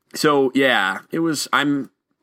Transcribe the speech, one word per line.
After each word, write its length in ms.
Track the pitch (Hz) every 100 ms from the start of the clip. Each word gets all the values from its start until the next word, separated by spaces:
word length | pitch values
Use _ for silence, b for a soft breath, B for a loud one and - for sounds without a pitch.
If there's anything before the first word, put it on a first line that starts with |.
| _
so, 380 | - 160 143 135 135
yeah, 440 | 135 117 95 95 -
it 80 | 160
was, 280 | 165 147 -
I'm, 360 | 127 143 143 113 _ _ _